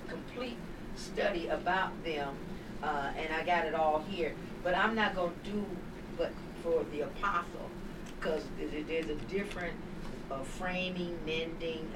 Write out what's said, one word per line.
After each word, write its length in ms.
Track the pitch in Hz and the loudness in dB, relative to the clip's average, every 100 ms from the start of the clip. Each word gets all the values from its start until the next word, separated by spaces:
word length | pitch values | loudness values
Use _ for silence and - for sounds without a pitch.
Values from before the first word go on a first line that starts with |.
| - | 0
complete 460 | - - - 254 - - - - - | -6 -6 -6 -4 -6 -8 -8 -6 -6
study 520 | - - - 170 - | -4 2 2 2 0
about 420 | - 175 190 185 - 165 | 0 4 4 2 0 -2
them, 320 | 151 139 135 - - - - | 0 -2 -4 -6 -6 -6 -4
uh, 300 | - 143 139 147 | 0 0 0 0
and 160 | 160 | 0
I 100 | 160 | 2
got 220 | 180 175 160 | 4 4 6
it 100 | 160 | 4
all 300 | 156 151 196 | 6 4 2
here. 240 | 185 151 - - - | 0 0 0 -6 -2
But 120 | 175 180 | 2 6
I'm 200 | 214 220 | 6 6
not 180 | 202 | 4
gonna 200 | 185 175 - | 4 0 0
do 220 | 202 208 202 180 - - - - | -2 -2 -2 -4 -6 -8 -6 -2
but 140 | - - - - | -2 -2 -8 -4
for 220 | - 165 214 | 2 2 2
the 80 | 147 | 0
apostle, 680 | - - 196 175 - - - - - - - - | -2 0 2 2 0 -4 -6 -6 -6 -6 -8 -2
'cause 240 | 170 156 - - | 0 2 0 -4
th-, 140 | 151 | -2
th-, 160 | 151 151 | -2 0
there's 220 | 160 151 | 0 0
a 60 | 151 - | -2 0
different, 480 | 196 - 175 175 - - - - - - | 0 0 -2 -4 -4 -6 -6 -6 -6 -4
uh, 100 | 135 | -4
framing, 760 | 135 - 180 180 185 180 175 170 160 | -4 -2 0 0 0 0 0 -2 0
mending, 640 | 160 165 165 165 160 160 | 0 0 -2 -2 -2 -4